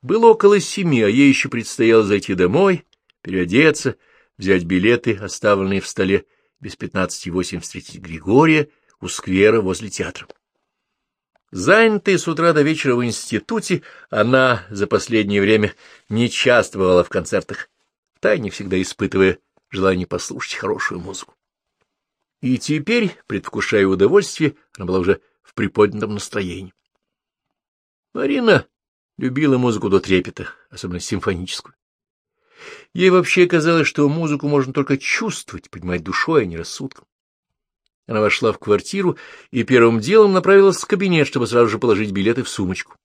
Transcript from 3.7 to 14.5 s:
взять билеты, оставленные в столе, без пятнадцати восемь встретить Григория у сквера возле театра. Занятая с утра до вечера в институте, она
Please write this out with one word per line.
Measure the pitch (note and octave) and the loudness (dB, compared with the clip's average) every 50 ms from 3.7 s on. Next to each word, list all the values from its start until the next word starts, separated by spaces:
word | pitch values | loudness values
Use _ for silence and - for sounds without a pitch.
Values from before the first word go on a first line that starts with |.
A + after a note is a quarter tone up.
| D#3 - - C3+ - _ _ _ _ _ _ _ _ _ | 2 0 -4 -8 -8 _ _ _ _ _ _ _ _ _
взять | G2+ F#2+ F#2+ F#2 F2 | 0 0 0 0 0
билеты, | E2 F#2 F2+ F#2 G#2+ A#2+ A#2+ - A#2+ A2 | 0 -2 0 2 2 2 2 0 -4 -4
оставленные | G2 G#2+ F#2+ - - - G#2+ G2+ G2 F#2+ F#2+ G2 F#2+ | -4 -6 -12 -12 -4 0 0 2 2 0 -2 -2 -4
в | - | -4
столе, | - - - G2 F#2 G2 G2 - _ _ _ _ _ _ _ | -8 -6 -4 -2 0 0 -2 -2 _ _ _ _ _ _ _
без | - G#2+ - | -18 -18 -16
пятнадцати | _ - F2+ - G2+ F#2 F2 - - - F2 | _ -16 -8 -6 -6 -6 -6 -8 -12 -12 -8
восемь | E2 F2+ F2+ - - E2+ | -6 -6 -6 -6 -8 -12
встретить | E2 - - E2+ - - - - | -12 -14 -16 -18 -18 -18 -20 -20
Григория | G2 E2+ E2 D#2+ E2 F#2 G#2+ C3 D#3 D#3+ D#3 D#3 D3 - _ _ _ _ _ _ | -18 -16 -16 -12 -4 2 2 4 4 4 2 0 -2 -4 _ _ _ _ _ _
у | - | -14
сквера | F2+ - - - - F#2 F#2+ G2 G#2+ A2 A#2 | -12 -12 -12 -8 -4 0 4 4 4 4 2
возле | G2+ F#2 F#2 - A2+ G2+ | 0 -2 -4 -6 -8 -14
театра. | - - F#2 D#2+ - - - _ - _ _ _ _ _ _ _ _ _ _ _ _ _ _ _ _ _ _ _ _ _ _ _ - | -10 -10 -10 -10 -10 -16 -20 _ -20 _ _ _ _ _ _ _ _ _ _ _ _ _ _ _ _ _ _ _ _ _ _ _ -10
Занятая | F#2 F#2 B2 F#3+ A3 A3+ A3+ G#3+ G#3 _ - F#3+ E3+ | -6 2 2 4 4 4 2 2 0 _ 0 0 0
с | - | 0
утра | - D#3+ D3 E3 E3+ D#3+ | -4 -4 0 0 2 2
до | D3+ C#3+ | 2 2
вечера | D3 D#3+ D3+ - C#3 - | 2 0 -2 0 0 0
в | A#2+ B2 | 0 0
институте, | A#2+ G#2+ - - - - G#2 - - A3+ A3 - - F#3 C#3+ - - - - - _ | -4 -4 -6 -8 -6 -6 -6 -4 -4 -6 -6 -4 -4 -6 -6 -6 -12 -20 -20 -16 _
она | - G#2+ G#2+ A#2 B2+ C3 C3 C3 | -2 0 0 2 4 2 4 2